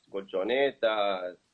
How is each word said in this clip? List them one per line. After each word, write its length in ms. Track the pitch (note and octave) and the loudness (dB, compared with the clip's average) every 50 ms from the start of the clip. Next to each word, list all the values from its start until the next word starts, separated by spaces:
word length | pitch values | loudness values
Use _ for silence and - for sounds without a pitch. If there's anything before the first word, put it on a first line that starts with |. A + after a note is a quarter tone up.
| _ _ | _ _
colchonetas, 1300 | - G2 G2 G2 - F#2 G2 A2 B2 C3+ C#3 C3+ - - A#2 A2 A2 G#2+ G2+ G2+ G2 F#2 F2+ F2+ E2+ - _ _ | -10 -10 -8 -4 -4 -2 0 0 2 2 2 0 0 0 0 2 2 2 0 0 0 -2 -4 -8 -10 -12 _ _